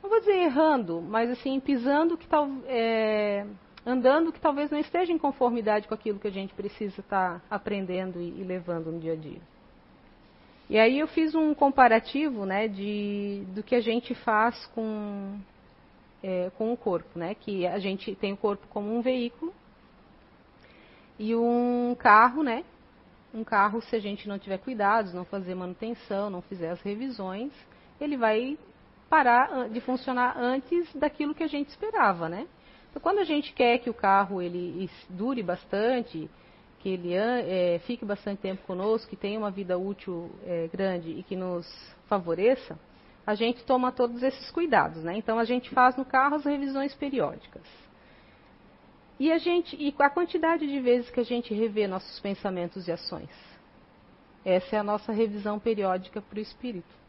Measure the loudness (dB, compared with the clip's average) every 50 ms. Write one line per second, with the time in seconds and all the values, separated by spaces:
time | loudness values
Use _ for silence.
0 | 0 2 2 4 4 4 4 6 4 4 4 6 6 6 4 4 2 -2 -4 -6
1 | -4 -2 0 0 2 0 -2 -4 -2 -2 -2 0 0 0 0 2 2 2 4 4
2 | 4 2 0 -2 -2 2 2 2 2 2 -4 -8 -6 -2 0 0 2 2 2 2
3 | 2 2 2 2 0 0 0 -2 -4 -8 -14 -18 -20 -20 -20 -10 -4 -2 -2 4
4 | 6 6 6 6 2 0 -2 0 0 0 2 2 -2 -2 0 -2 -2 0 0 0
5 | 0 2 0 0 0 -2 0 2 0 2 2 0 0 2 0 0 0 -4 -8 -6
6 | -4 -6 -6 -4 -6 -6 -6 -6 -8 -8 -10 -10 -10 -10 -6 -6 -8 -8 -8 -10
7 | -10 -2 0 0 0 0 -2 -8 -8 -8 -8 -6 -4 -4 -4 -4 -4 -2 -4 -4
8 | -4 -4 -6 -6 -8 -8 -8 -8 -6 -6 -6 -6 -4 -6 -6 -4 -4 -6 -8 -6
9 | -4 -4 -4 -4 -6 -14 -16 -16 -18 -20 -20 -20 -20 -20 -20 -20 -20 -20 -20 -20
10 | -20 -20 -20 _ -20 -20 -20 -20 -20 -20 -20 -20 -8 0 4 6 6 6 6 2
11 | -2 0 0 0 0 2 2 2 2 2 4 4 2 4 6 6 8 8 8 4
12 | 2 -2 -4 -2 -2 -2 -2 -4 -4 -2 -2 -2 -2 -2 -4 -6 -6 -4 -4 -4
13 | -4 -4 -4 -4 -4 -6 -6 -8 -10 -10 -10 -10 -2 0 0 2 2 2 0 0
14 | -2 -4 -10 -4 -2 2 2 4 4 2 0 -4 -18 -12 -8 -6 -6 -4 -6 -6
15 | -6 -8 -8 -8 -10 -10 -12 -12 -14 -16 -20 -20 -20 -20 -20 -20 -20 -20 -20 -20
16 | -20 -20 -20 -10 -6 -4 -2 -2 -4 -4 -4 -4 -2 -2 -2 -2 -2 -2 -2 -2
17 | -4 -8 -10 -8 -6 -6 -8 -8 -6 -6 -2 -2 0 0 -2 -2 -2 -4 -4 -4
18 | -6 -10 -6 -4 -4 -4 -4 -2 -2 -2 -2 -2 -8 -10 -8 -6 -4 -2 -2 0
19 | 0 0 0 0 -2 -4 -6 -8 -10 -10 -10 -12 _ -20 -20 _ -20 -20 -20 -20
20 | -20 -20 -20 -20 -20 -20 -20 _ -20 -20 _ -20 -20 -20 -20 -20 -20 -20 -20 -20
21 | -20 -20 _ -6 -2 0 2 2 2 4 4 2 2 2 2 2 0 0 -2 2
22 | 8 8 10 10 10 8 4 0 -2 0 -2 -4 -6 -12 -20 _ -20 -20 _ -20
23 | -20 -20 -20 -20 _ _ -10 -10 -4 0 4 4 4 4 2 -2 -4 -2 -4 -2
24 | -2 -4 -8 -8 -8 -8 -8 -8 -6 -6 -6 -6 -4 -8 -2 2 2 4 4 2
25 | 2 -2 -8 -10 -8 -6 -8 -8 -6 -6 -6 -6 -6 -8 -8 -8 -8 -8 -8 -10
26 | -6 -6 -4 -4 -2 -4 -6 -8 -10 -10 -10 -8 -6 -6 -6 -6 -6 -8 -6 -6
27 | -6 -8 -8 -8 -8 -8 -8 -8 -8 -10 -12 -16 -20 -20 -20 -20 -20 -20 -10 -6
28 | -4 -4 0 2 2 4 4 2 0 -2 -6 -8 -12 -20 -20 -20 -20 -20 -20 -20
29 | -2 _ 4 6 8 8 8 6 6 4 0 -4 -4 -4 -6 -6 -2 -2 -2 -2
30 | -2 -2 0 2 2 0 0 0 0 0 0 0 -2 0 0 0 0 -2 -2 -2
31 | -2 -2 0 -2 -4 -4 -2 -4 -4 -4 -2 -4 -6 -6 -8 -8 -6 -2 2 4
32 | 4 4 4 2 -4 -6 -6 -8 -10 -14 _ -20 -20 -20 -20 -20 -20 -14 -14 -2
33 | 0 0 2 2 2 2 0 -2 -2 -4 0 4 4 4 4 4 0 -4 -4 0
34 | 4 4 6 6 4 2 -2 -4 -4 -4 -4 -6 -6 -6 -6 -6 -8 -8 -10 -16
35 | -18 -16 -8 -6 -4 -2 -2 -2 -2 -4 -4 -6 -6 -6 -2 0 2 2 0 0
36 | -2 -6 -8 -10 -10 -10 -14 -20 -20 -20 -20 -20 -20 -20 -20 _ -4 -4 -4 -4
37 | -4 -2 0 0 2 2 0 -2 -2 -2 0 2 2 2 2 0 -2 -6 -6 -6
38 | -4 -6 -6 -4 -4 -6 -6 -4 -6 -6 -6 -8 -8 -8 -6 -2 0 0 0 0
39 | -2 -8 -10 -6 -6 -6 -4 -4 -4 -6 -6 -6 -4 -2 -2 -2 -2 -4 -8 -8
40 | -8 -8 -8 -8 -8 -12 -14 -14 -8 -6 -4 -4 -4 -6 -4 -2 -2 -2 -2 -2
41 | -6 -8 -10 -10 -8 -8 -8 -6 -4 -4 -4 -6 -8 -10 -18 -20 -20 -20 -20 -20
42 | _ -2 -2 -2 0 -2 -2 4 4 4 4 2 -2 -16 -16 -18 -18 -20 -20 -20
43 | -20 -20 -20 -10 -4 -4 -2 0 0 0 0 -2 0 2 2 2 2 0 2 0
44 | 0 0 0 0 0 0 0 -2 -16 -6 -2 -2 2 4 4 4 4 2 -2 -6
45 | -6 -6 -6 -4 -2 -2 0 0 2 0 0 -2 -2 0 4 6 6 6 6 2
46 | -4 0 2 2 4 4 2 0 0 -2 -2 -2 -2 -4 -2 -2 -4 -4 -4 -6
47 | -6 -4 0 0 -2 -2 -4 -10 -18 -20 -20 -20 -20 -20 -20 -20 -20 -20 -20 -20
48 | -20 -20 -20 -20 -20 -20 -20 -20 -20 -20 -20 _ -20 -20 -20 _ -20 -20 -20 -20
49 | _ -20 -8 -2 2 2 2 2 2 2 0 0 0 -2 -8 -4 -4 -4 2 4
50 | 2 4 4 0 -2 0 0 0 2 2 2 2 0 -2 -2 0 4 4 4 4
51 | 2 -2 -4 -4 -2 0 -2 -4 -2 -4 -2 0 0 0 0 0 0 0 -2 -6
52 | -8 -10 -16 -8 -6 -6 -6 -4 -4 -4 -4 -2 -4 -6 -6 -8 -6 -6 -6 -6
53 | -6 -10 -10 -10 -12 -16 -18 -20 -20 -20 -20 -20 _ _ _ -20 -20 _ _ _
54 | _ -20 -20 _ _ _ -20 -10 0 0 0 0 2 0 -2 -2 0 -2 -4 -4
55 | -4 -4 0 0 0 -2 -2 -6 -6 -4 -6 -2 -2 -2 -2 0 0 0 0 -2
56 | -4 -10 -14 -14 -14 _ -10 -10 -10 -10 -12 _ -10 -10 -10 -10 -12 _ -20 -20
57 | _